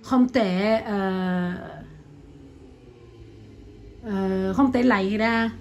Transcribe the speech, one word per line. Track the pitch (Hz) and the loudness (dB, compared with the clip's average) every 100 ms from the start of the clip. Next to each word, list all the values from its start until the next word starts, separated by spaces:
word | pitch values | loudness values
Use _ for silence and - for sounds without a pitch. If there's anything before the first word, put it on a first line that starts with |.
không | - 254 254 | 2 2 4
thể, | 247 196 185 214 220 | 4 2 2 2 0
ờ, | 226 202 190 185 185 180 175 180 - - - - - - - - - - - - - - 117 - - - - - - - - - | 0 -2 -2 -2 -2 -2 -2 -6 -12 -14 -16 -20 -20 -20 -20 -20 -20 -20 -20 -20 -20 -20 -20 -20 -20 -20 -20 -20 -20 -20 -20 -14
ờ, | 226 196 190 190 190 | -6 -2 0 0 0
không | 190 277 | 2 2
thể | 247 | 4
lấy | 247 202 190 214 | 4 2 0 0
ra | 226 226 226 - | 0 0 -2 -4